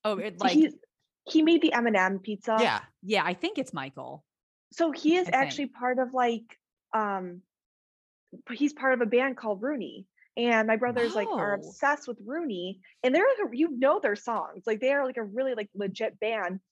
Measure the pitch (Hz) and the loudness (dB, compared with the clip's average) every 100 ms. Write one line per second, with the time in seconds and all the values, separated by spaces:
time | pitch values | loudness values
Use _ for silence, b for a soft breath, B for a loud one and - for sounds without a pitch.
0 | 214 196 208 175 196 285 311 - _ _ | -2 -2 -6 0 4 6 4 2 _ _
1 | _ _ - 311 311 339 320 240 233 208 | _ _ 2 4 6 6 4 2 2 2
2 | 185 190 196 208 - 220 226 107 - _ | 2 0 -6 -8 0 2 4 2 -6 _
3 | 185 208 165 185 339 403 254 156 135 139 | -2 0 0 -2 -4 -4 -8 -8 -10 -12
4 | 127 139 _ _ _ _ _ - 330 277 | -14 -14 _ _ _ _ _ -2 -2 2
5 | 302 349 359 262 277 262 277 - 247 254 | 2 2 2 0 0 -2 -8 -4 -2 0
6 | 247 254 240 226 233 - _ _ _ 220 | -2 0 0 -2 -8 -20 _ _ _ -4
7 | 208 196 185 175 _ _ _ _ _ _ | -2 -4 -6 -14 _ _ _ _ _ _
8 | _ _ _ - - 240 285 - 262 254 | _ _ _ -20 -14 -2 -2 0 0 2
9 | 226 240 269 247 226 190 247 294 151 - | 2 2 0 -4 -6 -4 -4 -4 -8 -12
10 | 190 b b - 240 226 220 220 240 240 | -20 b b -2 2 2 2 0 0 0
11 | 233 214 208 302 202 202 - - 285 294 | -2 -2 -2 -2 -2 -2 -6 -2 0 0
12 | - 226 208 311 330 185 180 - b b | -4 -12 -8 -6 -6 -6 -8 -10 b b
13 | 254 294 480 480 359 247 330 247 269 370 | 2 4 4 2 -2 0 -2 2 2 4
14 | 277 208 - 220 170 - 226 214 254 285 | 0 -2 -4 -4 -4 -8 -4 0 2 0
15 | 262 240 208 214 269 233 208 196 202 196 | 0 -4 -6 -4 -4 -4 -8 -6 -6 -4
16 | 220 - 214 226 180 190 _ | -6 -4 -4 -2 -4 -6 _